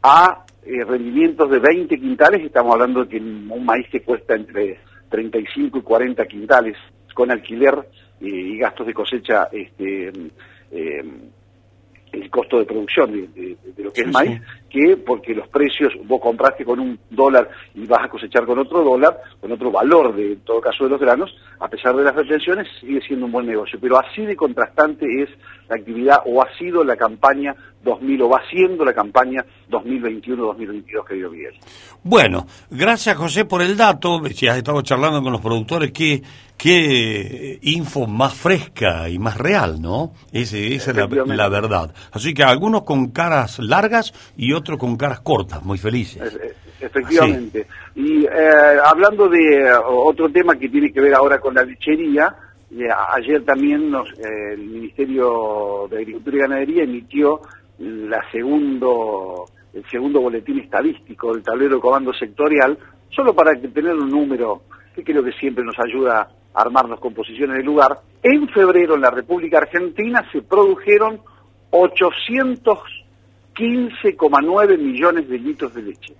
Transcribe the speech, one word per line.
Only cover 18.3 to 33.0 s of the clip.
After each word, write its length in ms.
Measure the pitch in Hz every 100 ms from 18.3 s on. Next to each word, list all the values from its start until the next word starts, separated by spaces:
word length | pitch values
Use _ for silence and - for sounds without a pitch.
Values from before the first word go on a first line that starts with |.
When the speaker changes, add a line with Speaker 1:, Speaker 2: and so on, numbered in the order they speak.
| 123
Speaker 1:
con 140 | 117 123
otro 240 | 135 170
dólar, 380 | 147 127 156 170 - _
con 120 | 110
otro 180 | 113 123
valor 460 | 98 127 165 135 101
de, 160 | 101
en 80 | 101
todo 200 | - 113
caso, 220 | 120 -
de 80 | 131
los 100 | 139
granos, 320 | 135 123 190 - - -
a 80 | -
pesar 260 | - -
de 80 | 127
las 140 | 143 139
retenciones, 500 | 135 151 151 190 196 -
sigue 200 | 123 139
siendo 240 | - 135 123
un 40 |
buen 140 | 117 120
negocio. 320 | 107 101 104
Pero 200 | 123 127
así 220 | 131 - 214
de 80 |
contrastante 720 | 196 151 123 113 - 151 151 143 127
es 60 | 143 - - - _
la 80 | 113
actividad, 420 | 107 113 127 139 113
o 160 | 123
ha 60 | 131 -
sido 240 | 175 175
la 140 | 143 117
campaña 580 | 117 110 139 139 143 139 - _
dos 160 | 127 120
mil, 180 | 135 135
o 60 | 120
va 120 | 131 -
siendo 340 | 175 185 180
la 80 | 143
campaña 520 | 117 104 127 127 131 - _ _
dos 160 | 113
mil 180 | 120 131
veintiuno, 440 | 117 110 113 123 110
dos 120 | 101
mil 100 | 104
veintidós, 380 | 104 95 107 -
querido 240 | 95 92
Miguel. 240 | 82 69 - - - - -
Speaker 2:
Bueno, 440 | 175 226 117 90 - - _
gracias, 440 | 127 190 226